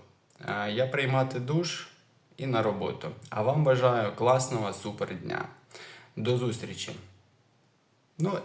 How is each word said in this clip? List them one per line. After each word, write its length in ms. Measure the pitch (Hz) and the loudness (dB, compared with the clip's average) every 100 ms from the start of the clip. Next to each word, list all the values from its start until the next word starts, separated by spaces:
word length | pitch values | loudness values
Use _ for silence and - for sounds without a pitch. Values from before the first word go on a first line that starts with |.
| - _ - - - | -14 _ -20 -14 -6
е, 240 | 101 104 | -4 -2
я 160 | 107 131 | 0 0
приймати 520 | 139 131 131 131 123 | 0 2 2 2 -2
душ 480 | 123 156 175 - - - _ _ _ - | 0 0 0 -4 -10 -18 _ _ _ -8
і 80 | 135 | -2
на 160 | 117 | 0
роботу. 500 | 107 95 87 - 78 - - | 2 0 -4 -4 -8 -10 -8
А 120 | - | -2
вам 220 | 107 147 | 2 4
бажаю 520 | 147 127 123 120 104 - | 6 6 6 4 0 2
класного 580 | 117 131 131 120 104 | 4 4 4 0 0
супер 420 | 98 104 98 98 92 | 0 0 -2 -4 -6
дня. 300 | - - - - - - - - - - | -6 -6 -8 -12 -20 -18 -18 -20 -14 -4
До 220 | 113 123 | 0 2
зустрічі! 580 | 123 - 101 92 - 82 - - _ _ _ _ _ _ _ _ _ - | 2 -2 -6 -8 -10 -10 -16 -20 _ _ _ _ _ _ _ _ _ -4
Ну 220 | 180 196 | -2 -2